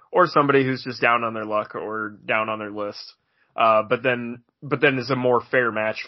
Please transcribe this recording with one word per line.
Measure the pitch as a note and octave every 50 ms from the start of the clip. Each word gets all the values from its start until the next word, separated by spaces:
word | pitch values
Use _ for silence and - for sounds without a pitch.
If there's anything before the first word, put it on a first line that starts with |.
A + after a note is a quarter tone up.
| _ _
or | - F3+ F3+
somebody | D#3 - D#3 C#3+ C#3 C3+ C#3 C3
who's | C3 C3 A#2+
just | - C3 A#2+ A2
down | B2 A#2+ A#2+ A#2+ A#2+
on | A2+
their | A2+ A2 G#2+
luck | G#2+ G#2+ G#2+ G#2 - -
or | G#2 E2+ G#2 G#2+ A2 G#2+ G#2+ G#2 G2 -
down | - A#2 A2 A2 A2
on | A2 G#2+
their | G#2+ G#2
list. | G#2 G#2 G#2 G#2 G#2 - - - - _ _ _ _ _ _ _ -
Uh, | - A#2 A2+ A2 G#2+ A2 G#2
but | B2+ A#2+
then, | A#2+ C3 B2 A#2+ A#2+ A#2 A#2+ A#2+ _ _ _ _
but | - C3+ C#3+ -
then | D#3 C#3+ C3+ C3
is | A#2 A#2+
a | C3+
more | B2+ B2+ B2 B2 A#2
fair | - - - C3 B2 A2+
match | G#2+ A2 G#2+ A2 A2 - -